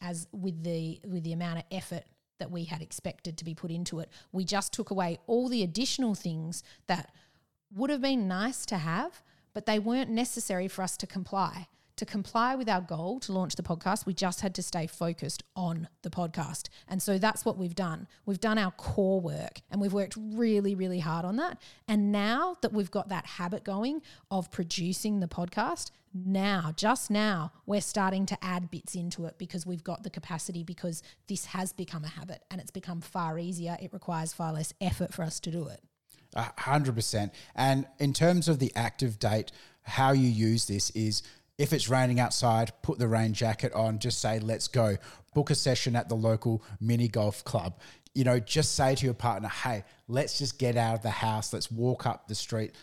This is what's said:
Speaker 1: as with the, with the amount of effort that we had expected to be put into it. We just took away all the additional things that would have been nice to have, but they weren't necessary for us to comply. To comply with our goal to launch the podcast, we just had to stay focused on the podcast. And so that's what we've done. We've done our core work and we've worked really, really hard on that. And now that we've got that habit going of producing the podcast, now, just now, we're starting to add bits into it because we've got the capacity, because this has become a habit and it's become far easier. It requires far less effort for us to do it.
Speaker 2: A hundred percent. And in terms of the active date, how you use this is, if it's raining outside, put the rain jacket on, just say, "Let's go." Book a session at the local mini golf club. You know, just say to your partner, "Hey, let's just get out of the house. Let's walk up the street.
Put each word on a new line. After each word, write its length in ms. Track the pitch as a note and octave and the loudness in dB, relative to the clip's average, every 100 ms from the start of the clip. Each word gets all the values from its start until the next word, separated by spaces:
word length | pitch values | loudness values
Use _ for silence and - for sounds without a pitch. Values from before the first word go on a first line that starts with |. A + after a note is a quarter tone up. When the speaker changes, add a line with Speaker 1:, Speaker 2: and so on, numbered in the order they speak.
Speaker 1:
as 260 | F3+ E3 F3 | -8 -8 -8
with 300 | G3+ F#3 D#3+ | -6 -6 -4
the, 380 | E3+ E3 D#3+ - | -4 -4 -4 -8
with 220 | G#3 F3+ | -6 -6
the 80 | D#3+ | -4
amount 280 | E3 F3 E3 | -4 -4 -6
of 40 | - | -8
effort 320 | F#3+ - E3+ - _ _ - | -10 -8 -10 -12 _ _ -12
that 120 | F3 | -8
we 140 | F3 | -6
had 180 | E3 E3 | -6 -8
expected 560 | D#3+ - F3+ - F3 D#3+ | -10 -10 -10 -10 -10 -10
to 60 | E3 | -10
be 80 | |
put 160 | D#3+ E3+ | -8 -6
into 300 | E3 F3+ D#3+ | -6 -6 -8
it. 100 | - - - | -10 -14 -8
We 120 | F#3 | -6
just 300 | F3+ G3+ - | -2 -2 -2
took 160 | - G#3 | -4 -4
away 280 | F#3+ F3 E3 - | 0 0 -2 0
all 220 | A#3 B3+ | 0 2
the 140 | A#3+ | 0
additional 520 | F3+ F#3+ C4 - A#3+ | 0 0 -2 0 0
things 480 | G3 F3 D#3+ D#3+ E3+ - - - | 0 -4 -4 -6 -8 -12 -12 -4
that 220 | E3+ - - _ _ _ _ _ | -4 -4 -16 _ _ _ _ _
would 160 | G3 C#4 | -4 -2
have 140 | C#4+ | 0
been 260 | C4+ C4 F#3+ | 2 2 0
nice 380 | F#3 A3+ - - | 0 -2 -4 -4
to 100 | F#3 | -2
have, 460 | D#3+ F3+ E4 - _ _ _ | -2 -2 -4 -8 _ _ _
but 100 | G#3 | -6
they 140 | G#3+ G#3+ | 0 0
weren't 320 | G#3+ B3 A#3+ | 2 0 0
necessary 580 | A3+ B3+ A#3 - F#3 F#3 | 0 0 -2 -2 -2 -2
for 140 | - | -4
us 160 | F#3 - | -6 -4
to 80 | F#3+ | -6
comply. 600 | G3 F3+ G3 F3 F#3 F3 _ _ - | -6 -4 0 0 -2 -14 _ _ -10
To 80 | |
comply 500 | G#3 G3+ - A#3 B3 C4+ | -6 -4 -2 2 2 0
with 120 | A3 | 0
our 140 | F#3 | 0
goal 380 | F3 D#3+ F3 B3+ | -2 -6 -4 -6
to 120 | - | -4
launch 220 | F#3+ F3+ | -2 -2
the 80 | - | -4
podcast, 420 | F3 E3 F#3 A3 | -4 -2 0 0
we 80 | - | -2
just 300 | F3+ F#3 - | -2 -2 0
had 120 | G3 F#3 | -4 -4
to 60 | |
stay 240 | - F3 D#3+ | -4 -4 -4
focused 560 | - E3+ E3 E3 - - F#3+ | -2 -4 -2 -6 -8 -10 -4
on 320 | F3 E3 E3 _ | -2 -2 -6 _
the 80 | F3 | -8
podcast. 580 | F3+ E3+ E3 D3 D#3+ - - - | -4 -2 -2 -6 -6 -10 -14 -6
And 140 | F#3+ | -2
so 160 | - F#3+ | 0 2
that's 300 | A3 G#3+ A#3 | 2 2 -2
what 100 | F#3+ | 0
we've 180 | F3+ | -2
done. 320 | E3+ F3+ D#3+ F#3 - - | -2 -2 -4 -10 -10 -6
We've 120 | F#3 | -2
done 200 | A3 A3 | 2 2
our 120 | F#3 | 2
core 460 | - - - F#3+ F#3+ | -2 -4 2 4 4
work 440 | E3 D3 - - - | 0 -6 -8 -12 -6
and 100 | G3+ | -2
we've 140 | G3+ | 2
worked 200 | G3+ F#3+ A3 | 4 2 2
really, 560 | G#3+ A3 A3+ G#3 G3+ | -4 4 6 8 6
really 240 | F#3+ F#3 F3+ | 4 2 2
hard 260 | D#3 E3 | 2 2
on 120 | F3+ A3+ | 2 0
that. 200 | F4 - - - - | 0 -4 -18 -10 2
And 240 | G#3+ G3+ | 4 6
now 460 | G#3 G#3 B3+ F4+ F4+ | 4 4 2 0 0
that 140 | G#3+ | 0
we've 160 | G#3+ F3+ | 0 0
got 180 | G3+ F#3+ | -2 -2
that 160 | F3 | -4
habit 400 | - - F3 G#3 | -6 -6 -4 -4
going 380 | - G3 B3 D#4 - - - | -4 -2 -2 -2 -8 -20 -4
of 200 | F#3+ E3+ | -4 -4
producing 680 | - E3+ - F3 F#3 G#3+ G3+ | -4 -4 -2 -2 -2 0 0
the 60 | F3 | -2
podcast, 640 | - F3 G#3 C4 E4+ - _ _ | -4 -4 -2 -2 -2 -8 _ _
now, 580 | F#3 F#3 F#3+ G3+ F#3+ D#3+ D#3+ | -6 0 0 2 0 -2 0
just 340 | G#3+ C4 - | 2 2 2
now, 420 | G#3 G#3+ F3 D#3 - | 2 2 0 -4 -8
we're 160 | - G3+ | -2 -2
starting 460 | - G#3 F#3+ F#3+ F#3+ | 0 0 2 2 0
to 180 | - | -2
add 260 | F#3 F3+ F3 | -2 -4 -4
bits 240 | E3 - | -8 -8
into 300 | F#3 F3 - | -6 -6 -6
it 140 | E3 - | -8 -8
because 260 | F3 F3+ | -8 -8
we've 180 | F3 F3 | -6 -8
got 200 | F3 E3+ | -6 -8
the 80 | E3+ | -8
capacity, 540 | F3 - D#3+ - F3 | -10 -8 -8 -6 -8
because 380 | E3 E3+ F3+ E3 - - - | -8 -6 -6 -6 -12 -16 -8
this 180 | G3 - | -6 -4
has 260 | - F#3+ | -4 -4
become 320 | - F3 D#3+ | -6 -8 -8
a 40 | D3+ | -8
habit 360 | D#3 F3+ - - | -10 -12 -14 -12
and 100 | F#3 | -12
it's 100 | - | -10
become 300 | F#3+ F#3 E3+ | -12 -8 -8
far 380 | - F#3 D#3+ D#3+ | -6 -4 -2 -4
easier. 400 | F3 F3 E3+ E3+ | -4 -6 -6 -6
It 140 | G3 | -8
requires 400 | F#3+ - E3 D#3+ | -10 -6 -4 -4
far 180 | - E3 | -4 -4
less 220 | D#3 D#3 - | -4 -6 -4
effort 320 | F#3 - F3 | -4 -2 -4
for 80 | - | -4
us 180 | D#3+ - | -6 -6
to 100 | E3+ | -6
do 180 | E3 D3 | -6 -6
it. 120 | - _ _ _ - _ | -10 _ _ _ -20 _
Speaker 2:
A 180 | - A2+ - | -4 -4 -4
hundred 340 | C3 D3 C3 | 2 4 4
percent. 380 | A2+ - G#2+ G#2 - - | 2 0 0 -2 -6 -10
And 320 | - C3+ C3+ C3+ - | 0 4 4 2 0
in 140 | C#3 | 2
terms 360 | C3 E3+ F3 D#3+ | 6 6 6 4
of 100 | C#3 | 4
the 120 | C3 - | 2 2
active 420 | A#2 - B2+ G#2+ | -2 0 -2 0
date, 320 | A2 A2 - - - _ | 2 2 0 -10 -20 _
how 320 | - - C3+ | -4 4 6
you 160 | C#3 B2 | 8 6
use 380 | G#2+ A2 A2+ - | 6 6 4 2
this 240 | G2+ - | 0 0
is, 320 | A2 G#2+ G#2+ - - _ - | 0 0 0 -4 -20 _ -2
if 140 | C#3+ | 2
it's 160 | D3+ A2 | 2 2
raining 320 | C3 B2+ B2 | 4 4 4
outside, 500 | A#2+ - B2 A2+ A2+ - | 2 4 6 6 2 -2
put 160 | - - | -4 0
the 100 | A#2 | 2
rain 240 | A2+ A2+ | 4 2
jacket 400 | G2+ A2+ A2 C3 | 2 0 0 0
on, 260 | G#2+ A2+ A2 | 2 2 2
just 220 | A#2+ - | -2 0
say, 180 | A2 A2 | 0 0
"Let's 280 | A2 A2 - | 0 -2 0
go." 300 | B2+ A2 F#2+ - - - | 4 4 4 -2 -20 -4
Book 160 | D3 C#3+ | 0 2
a 60 | |
session 420 | C#3+ C3+ B2 B2+ A#2+ | 2 2 2 2 0
at 100 | - | 0
the 80 | |
local 480 | A2+ A2+ A2 A#2+ A2 - G2+ | 2 4 4 2 0 -4 -4
mini 260 | A2 A#2 A#2+ | 2 4 4
golf 360 | A2 G#2 - | 4 2 0
club. 340 | - G#2+ F2 - - - - | -2 -2 -2 -6 -14 -20 -6
You 100 | C3+ | 2
know, 140 | B2+ B2 | 4 4
just 360 | G#2+ D#3 - | 2 2 2
say 200 | - C3+ | 4 4
to 100 | C3+ C3 | 4 2
your 80 | |
partner, 340 | A#2 A#2+ G2+ G#2+ | 2 0 0 -2
"Hey, 360 | - B2+ G#2+ - - - | -4 -2 -4 -6 -16 -4
let's 320 | B2+ D3+ - | -2 0 -2
just 200 | C3+ - | -2 0
get 180 | B2 A#2+ | 2 4
out 200 | A2+ A2+ | 2 2
of 60 | |
the 60 | A2 | -2
house. 460 | - A2+ A2 - | 0 0 0 -2
Let's 160 | F#2+ - | -4 -4
walk 340 | A2+ B2 B2 | 0 0 2
up 240 | C3+ F#2+ - | 0 -4 -6
the 60 | |
street. 380 | G#2+ - A2 G#2+ - | -8 -4 -4 -4 -8